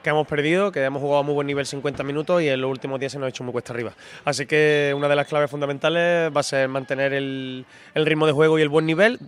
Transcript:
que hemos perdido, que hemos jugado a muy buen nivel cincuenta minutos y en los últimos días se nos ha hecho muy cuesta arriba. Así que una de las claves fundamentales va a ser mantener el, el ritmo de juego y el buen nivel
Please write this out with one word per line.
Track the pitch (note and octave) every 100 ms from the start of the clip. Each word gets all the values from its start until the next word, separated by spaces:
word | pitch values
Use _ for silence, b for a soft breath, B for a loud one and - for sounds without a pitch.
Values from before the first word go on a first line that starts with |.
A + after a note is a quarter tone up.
que | D#3+
hemos | D3+ D3+
perdido, | D3 D3 F3+ G3+
que | D#3+
hemos | C3+ C#3
jugado | C#3+ C#3+
a |
muy | C#3+ C#3+
buen | C#3+
nivel | C#3+ C3+
cincuenta | C#3+ C#3+ C3+
minutos | C#3 D3 D3+ F3+
y | D3+
en | C3
los | C3
últimos | C3 C#3 C3+
días | C3+
se | C#3
nos | C3
ha |
hecho | - B2
muy |
cuesta | A#2+ -
arriba. | A#2+ A2 - B B -
Así | C3+ C#3
que | D3+ D3+ D3 C#3+
una | C#3 D3
de | C#3+
las | C#3+
claves | D3+ D3
fundamentales | D3 C#3+ C#3 D#3 E3+ E3+ E3+ D#3+ D3
va |
a |
ser | C#3 C3+ C3
mantener | C3+ B2+ C3+ C#3
el, | C#3 C3+ C3+ C3 B2+ B2+ B B
el | D#3+ D#3
ritmo | D#3 D#3
de |
juego | C#3+ D#3+ D#3
y |
el | D3+
buen | D#3 D#3+
nivel | D#3+ G#3+ B3